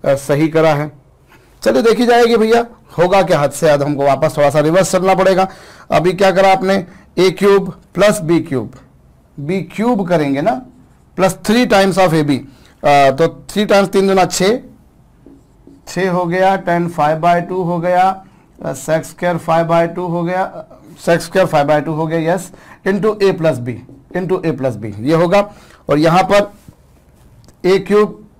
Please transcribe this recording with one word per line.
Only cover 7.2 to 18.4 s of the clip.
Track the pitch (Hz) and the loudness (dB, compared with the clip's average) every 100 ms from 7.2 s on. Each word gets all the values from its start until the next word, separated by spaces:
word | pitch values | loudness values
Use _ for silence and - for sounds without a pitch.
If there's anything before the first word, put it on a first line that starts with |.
| 185 | 0
क्यूब | 180 202 196 175 - _ | 2 2 2 0 -12 _
प्लस | - 208 208 | 2 2 2
बी | 156 165 | 0 0
क्यूब, | - 131 107 - - _ _ _ _ - | 0 -6 -6 -16 -20 _ _ _ _ -12
बी | 143 190 | -6 -6
क्यूब | 160 - 226 226 175 | -6 -4 -2 -2 0
करेंगे | 170 143 135 | 0 0 0
ना, | 180 254 - _ _ _ _ - | -2 -4 -10 _ _ _ _ -2
प्लस | 185 175 | -2 -2
थ्री | - 226 247 | -2 0 2
times | 202 196 185 | 2 2 2
of | 180 | 2
ए | 160 | 2
बी। | 147 127 | 0 -4
अ, | - - - _ 147 143 139 | -6 -20 -20 _ 2 4 4
तो | 131 165 - - | 2 -2 -2 -8
थ्री | 196 | -6
टाइम्स | 202 202 196 | 2 2 2
तीन | 202 196 | 0 2
दूना | 196 | 2
छः, | 175 - 185 254 - - _ _ _ _ - - _ _ - - - | 0 0 0 -2 -6 -20 _ _ _ _ -20 -20 _ _ -20 -20 -12
छः | 175 185 | -6 -2
हो | 180 | -2
गया, | 175 180 190 190 | -2 0 0 0
टैन | 185 175 175 | -2 -2 -2
फ़ाइव | 170 147 156 | -2 -2 0
बाई | 170 175 | 0 0
टू | 196 185 | -2 -6
हो | 175 175 | -4 -4
गया, | 175 180 185 190 - _ | 0 2 0 -2 -14 _